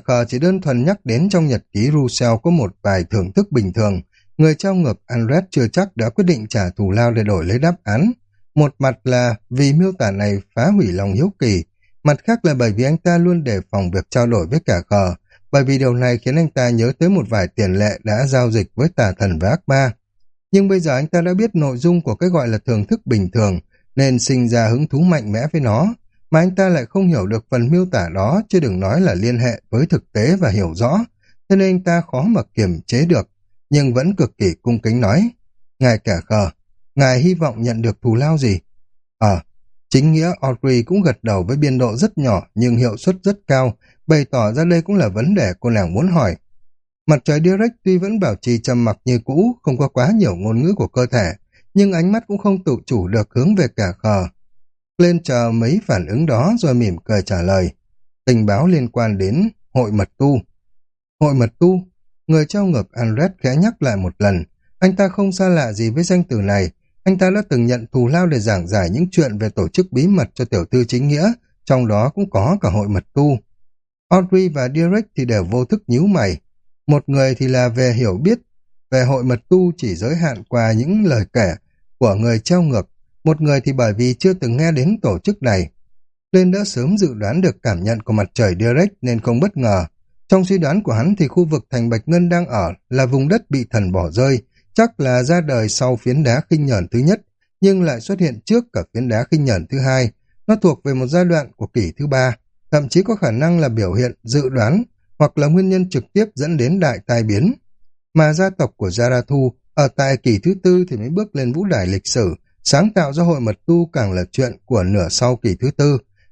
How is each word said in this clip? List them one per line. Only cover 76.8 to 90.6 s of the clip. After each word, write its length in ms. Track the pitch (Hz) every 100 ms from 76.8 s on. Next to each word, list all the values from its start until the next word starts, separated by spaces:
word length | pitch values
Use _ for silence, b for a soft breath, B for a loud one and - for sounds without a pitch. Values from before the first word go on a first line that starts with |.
| -
Một 220 | 147 -
người 260 | 139 131 127
thì 120 | 131
là 220 | 127 123
về 240 | 120 127
hiểu 240 | 117 113 92
biết 220 | 165 240 _ _ _ - -
về 120 | 131
hội 200 | 127 135
mật 160 | 127 120 -
tu 220 | 185 180 170
chỉ 180 | 113 82
giới 200 | 110 165
hạn 280 | 165 110 -
qua 220 | 120 113
những 340 | 110 143 214 196
lời 200 | 120 95
kể 220 | 123 95 82 _ _ _ -
của 180 | 120 101
người 240 | 117 113
trao 220 | - 180
ngược, 280 | 160 117 - _ _ _
một 180 | 160 151
người 200 | 151 139
thì 120 | 139
bởi 200 | 135 113
vì 200 | 104 127
chưa 200 | 123 185
từng 240 | 185 123 120
nghe 140 | 165
đến 280 | 151 143 220
tổ 180 | 123 90
chức 240 | - 202
này. 280 | 127 95 - _ _ - _ _ -
Lên 200 | 185 185
đã 120 | 196
sớm 340 | 202 123 131 208
dự 160 | 170
đoán 280 | 110 104 156
được 140 | 180 -
cảm 200 | - 87
nhận 160 | 101 113
của 140 | -
mặt 180 | 107 95
trời 220 | - 107 87
Direct 340 | 117 127 180 -
nên 180 | 123 117
không 200 | 120 117
bất 180 | 202 156
ngờ. 280 | 120 95 87 _ _ _ -
Trong 180 | 190 185
suy 120 |
đoán 260 | 196